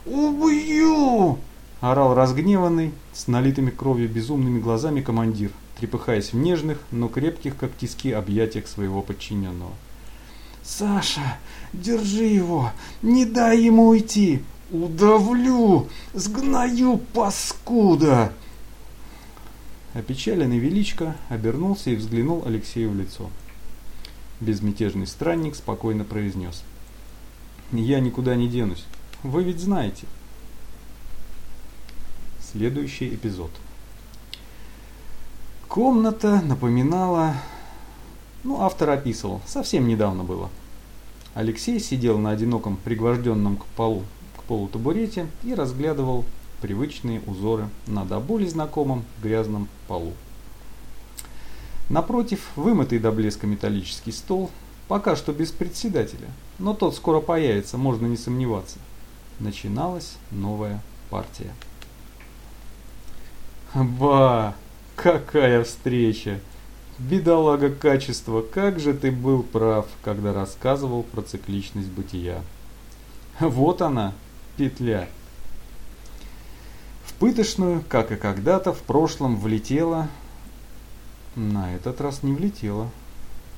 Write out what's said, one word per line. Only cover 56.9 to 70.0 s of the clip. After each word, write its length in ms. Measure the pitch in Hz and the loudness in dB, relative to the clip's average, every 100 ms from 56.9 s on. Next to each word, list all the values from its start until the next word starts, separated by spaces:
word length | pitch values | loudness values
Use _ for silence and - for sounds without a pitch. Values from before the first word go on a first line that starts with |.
| - | 0
скоро 240 | 170 156 | 2 2
появится, 580 | 156 165 139 101 98 123 | 2 2 2 2 -2 -2
можно 280 | 135 113 117 | 0 0 0
не 120 | 113 | -2
сомневаться. 640 | 123 127 123 101 90 - - - - - - - | -2 -2 0 -2 -6 -14 -16 -16 -16 -18 -16 -8
Начиналась 760 | 107 - 98 110 175 175 156 - - | -8 -6 -4 -2 -2 -4 -10 -14 -10
новая 500 | 98 101 104 104 104 - - - | -6 -4 -4 -4 -6 -10 -14 -8
партия. 420 | 98 - - - - - - - - - - - - - - - - - - - - - - - - - | -8 -8 -10 -12 -12 -14 -16 -18 -18 -18 -18 -18 -18 -16 -16 -14 -14 -14 -14 -10 -10 -10 -10 -10 -12 -4
«Ба, 800 | 131 127 123 143 139 131 117 107 - - - - - | 0 0 2 6 8 8 6 2 -4 -14 -18 -14 0
какая 680 | 180 160 - 151 131 120 | 4 4 2 4 6 6
встреча!» 760 | 117 - 131 123 113 107 107 98 - - - - - - | 2 -2 0 2 2 2 -4 -8 -10 -16 -18 -18 -16 -10
Бедолага 720 | 127 185 160 165 156 143 139 | -2 2 6 6 6 6 4
Качество, 720 | 139 151 135 - 117 - 113 | 4 4 4 2 -6 -2 -2
как 380 | 113 190 202 175 | 0 0 0 2
же 140 | 147 | 0
ты 180 | 135 135 | 2 0
был 320 | 127 131 131 | 2 4 2
прав, 420 | 113 110 113 107 101 - | 2 2 4 4 0 -4